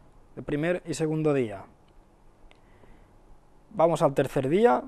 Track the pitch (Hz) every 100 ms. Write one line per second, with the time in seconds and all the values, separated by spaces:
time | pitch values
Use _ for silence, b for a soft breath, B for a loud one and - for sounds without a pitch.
0 | - - - - 127 147 165 180 - 147
1 | 156 156 151 139 113 95 - - - -
2 | - _ - - - b b b b b
3 | b b - - - - - - 170 160
4 | 156 139 139 151 131 180 240 302